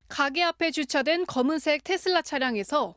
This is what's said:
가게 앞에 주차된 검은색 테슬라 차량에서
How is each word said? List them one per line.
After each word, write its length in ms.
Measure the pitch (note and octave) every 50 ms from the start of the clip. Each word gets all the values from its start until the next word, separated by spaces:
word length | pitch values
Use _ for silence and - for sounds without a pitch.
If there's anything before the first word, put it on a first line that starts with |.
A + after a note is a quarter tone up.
| _ -
가게 360 | - - C#4+ C#4 C4+ E4+ F4
앞에 260 | E4+ E4 - E4+ E4
주차된 560 | - D#4 D4+ - - C#4+ B3+ D4 E4 F4 F4+
검은색 560 | - - B3+ B3 C#4 D#4+ D#4 - D#4 D4 D4+
테슬라 400 | - - F#4+ F4+ - F#4 F4+ E4+
차량에서 720 | - - D#4 C#4 C4 B3+ A#3 G#3 G3+ - D4 D4+ B3+ - -